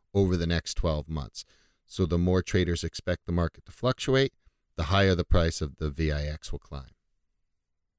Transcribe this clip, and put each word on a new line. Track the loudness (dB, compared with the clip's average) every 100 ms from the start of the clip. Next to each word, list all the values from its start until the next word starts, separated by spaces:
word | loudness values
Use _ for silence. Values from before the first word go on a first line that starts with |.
| _
over | 0 2 2
the | 0
next | -2 -4
twelve | -2 0 0 -4
months. | -6 -8 -12 -20 _ _ _ _
So | -4 0
the | 2
more | 2 2
traders | 2 0 0 -2
expect | -6 -8 -6 -6 -2
the |
market | -2 -2 -4 -20
to |
fluctuate, | -6 -4 -2 0 2 2 _ _ _ _ -8
the |
higher | 0 4 4 4
the |
price | 4 4 4 -2
of | -8 -4
the | -6
V | -2 -2
I | -2
X | -4 -8 -8
will | -10
climb. | -10 -16 -16 _ _ _ _ _ _ _ _ _ _